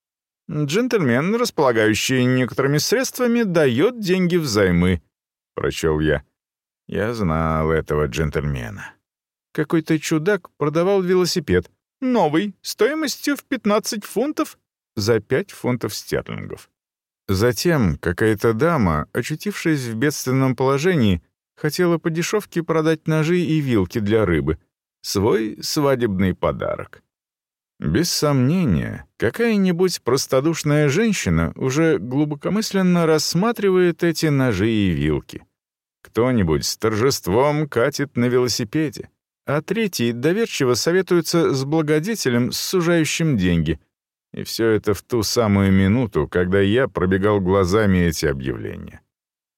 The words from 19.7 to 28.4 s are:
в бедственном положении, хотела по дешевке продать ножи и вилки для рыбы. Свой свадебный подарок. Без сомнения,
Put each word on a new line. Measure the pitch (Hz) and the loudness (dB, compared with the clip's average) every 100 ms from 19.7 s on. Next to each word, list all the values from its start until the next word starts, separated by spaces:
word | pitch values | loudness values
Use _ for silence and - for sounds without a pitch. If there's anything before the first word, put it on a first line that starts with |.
| 151 120 | -2 -4
в | 113 | -2
бедственном | 147 143 131 131 135 123 | -2 -2 -2 0 0 0
положении, | 135 139 170 170 107 85 _ _ _ _ | 0 0 0 2 2 0 _ _ _ _
хотела | 151 160 175 165 | -6 0 0 0
по | 175 | -2
дешевке | 160 165 214 - 175 | -4 -2 -2 -4 -8
продать | 156 160 156 160 - | -2 0 0 0 0
ножи | 156 151 180 | 0 2 0
и | 147 156 | 0 0
вилки | 139 113 87 120 | 2 0 0 -2
для | 101 113 98 | 0 2 2
рыбы. | 80 69 73 _ _ _ _ | 0 0 -4 _ _ _ _
Свой | - 101 104 196 220 - | -6 0 2 0 -2 -6
свадебный | - - 139 131 117 95 95 | -6 -2 0 2 0 0 0
подарок. | 82 82 64 50 50 - - _ _ _ _ _ _ _ - | 0 -2 -2 -4 -6 -10 -16 _ _ _ _ _ _ _ -8
Без | - 95 170 | -2 0 0
сомнения, | - 147 139 | 0 0 2